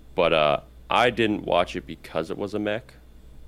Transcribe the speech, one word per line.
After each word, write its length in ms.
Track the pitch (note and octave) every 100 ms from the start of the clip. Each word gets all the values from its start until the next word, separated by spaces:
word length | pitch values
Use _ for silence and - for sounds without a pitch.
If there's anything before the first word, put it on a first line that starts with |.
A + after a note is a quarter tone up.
| - -
but, 180 | E2
uh, 280 | D#2+ D2+ C#2 - - -
I 200 | G2 B2
didn't 340 | A2+ A2 G#2
watch 320 | F2 F2 F2+ F#2
it 100 | -
because 460 | - - D#2+ E2
it 60 | F#2+
was 160 | G2
a 60 | G#2
mech. 340 | G#2 G#2+ - - - - - -